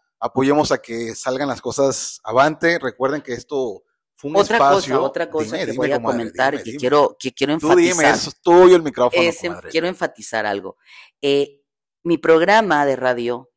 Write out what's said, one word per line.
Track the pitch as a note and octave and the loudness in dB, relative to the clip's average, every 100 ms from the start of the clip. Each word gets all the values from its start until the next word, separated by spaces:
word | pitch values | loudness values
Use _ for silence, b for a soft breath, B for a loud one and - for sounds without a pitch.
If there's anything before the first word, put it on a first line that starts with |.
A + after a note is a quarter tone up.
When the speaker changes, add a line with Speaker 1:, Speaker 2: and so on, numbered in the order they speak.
| _ _ | _ _
Speaker 1:
apoyemos | A#2 C3 C3+ D3 D3 | -6 -2 0 0 0
a | C#3 | -4
que | - A2+ A#2 G#2+ | -6 -10 -10 -8
salgan | C3 C3 C#3+ | -8 -6 -6
las | A#2+ | -8
cosas | A#2+ B2 C#3 B2 - - | -6 -2 -2 -2 -8 -12
avante. | G#2+ A#2 D3 D3+ E3 E3+ | -4 0 0 0 -2 -2
Recuerden | C3 - C3 D3 | -6 -4 -4 -4
que | C3+ | -8
esto | A#2+ - C#3+ B2 F#2 _ _ _ _ | -12 -8 -6 -6 -8 _ _ _ _
fue | C#3+ | -4
un | F#3 | -2
Speaker 2:
Otra | G3+ A3+ | 0 2
Speaker 1:
espacio. | C#3 G3 C#3 | 4 2 0
Speaker 2:
cosa, | C3 C3+ | -2 -2
otra | - E3+ | -4 -6
cosa | D#3 D3+ E3 | -6 -6 -6
Speaker 1:
Dime, | C#3+ | -6
Speaker 2:
que | |
Speaker 1:
dime, | B2+ | -4
Speaker 2:
voy | D3 | -2
a | C#3 | -2
Speaker 1:
comadre, | A#2 B2 | -2 -4
Speaker 2:
comentar | A2 - C3+ | -6 -2 -2
Speaker 1:
dime, | C#3 | -2
Speaker 2:
y | |
que | A2+ | -8
Speaker 1:
dime. | C#3 | -6
Speaker 2:
quiero, | B2+ D3 C#3+ - | 0 2 2 -2
que | C3 | -10
quiero | - C#3 D#3 | -4 -2 -2
Speaker 1:
Tú | D3+ F3+ | 2 4
dime, | E3+ | 4
Speaker 2:
enfatizar. | F3 C#3+ A2 | 2 2 2
Speaker 1:
es | D3 - | -4 -4
tuyo | - F3 F3+ F3+ | 4 8 8 8
el | |
micrófono, | D#3 B2+ A#2+ F3 E3+ | 4 0 0 2 0
Speaker 2:
Es, | E3+ | -2
em, | F3 | -8
Speaker 1:
comadre. | E3+ E3 | -10 -6
Speaker 2:
quiero | E3 E3+ | -4 -4
enfatizar | F#3 D#3+ - - A2+ G#2+ | -4 -8 -8 -8 -6 -4
algo. | G2 F#2 - B B B _ | -6 -8 -16 B B B _
Eh, | C#3+ C#3+ C#3 _ _ _ _ _ | 0 0 -2 _ _ _ _ _
mi | E3+ E3 | -4 -2
programa | - D#3+ E3+ G#3+ G3+ D3 C#3+ | 4 4 4 2 2 0 0
de | B2+ | 0
radio | B2+ B2 A#2+ A#2+ C3 | -2 -2 -4 -6 -10